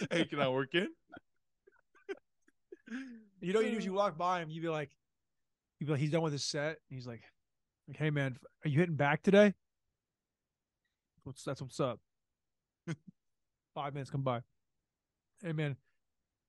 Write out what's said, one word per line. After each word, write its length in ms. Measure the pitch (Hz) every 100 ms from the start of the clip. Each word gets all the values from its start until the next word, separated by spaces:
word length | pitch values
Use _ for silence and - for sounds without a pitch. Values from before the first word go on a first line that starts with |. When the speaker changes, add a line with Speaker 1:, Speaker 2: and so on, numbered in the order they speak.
| -
Speaker 1:
Hey, 160 | 170
can 140 | - 147
I 80 | 135
work 240 | 131 135 170
in? 100 | 226 - _ - _ _ _ _ _ _ _ _ - - _ _ _ _ - - - 240 269 233 208 185
Speaker 2:
You 120 | 180
know 60 | 214
what 60 | 240
you 60 |
do 60 | 226
is 60 |
you 80 | 185
walk 240 | 190 202 151
by 240 | 175 180
him, 100 | 160
you 100 | 160
be 60 | 165
like, 220 | 156 143 _ _ _ _ _ _ _ _ -
you 60 | 143
be 60 |
like, 60 | 143
"He's 120 | 151
done 100 | 160
with 100 | 160
his 120 | 143
set." 240 | - 156 147
And 80 | 156 -
he's 180 | 131 123
like, 140 | 113 - _ _ _ _ _ -
like, 80 | 139
"Hey, 120 | 151
man, 260 | 147 135 120 - _
are 40 | 160
you 100 | 139
hitting 160 | 180
back 280 | 143 143 151
today?" 280 | - 196 208 - _ _ _ _ _ _ _ _ _ _ _ _ _ _ _ _
What's, 180 | - 135
that's 180 | - 139
what's 200 | 135 -
up. 180 | 127 110 _ _ _ _ _ _ _ _ -
<laughs> 80 | 151 - - _ _ _ _ _
Five 200 | 160 143
minutes 160 | 143 131
come 120 | 139
by. 200 | 135 117 - _ _ _ _ _ _ _ _ _
"Hey, 100 | 175
man, 220 | 156 151 127 _ _ _ _ _ _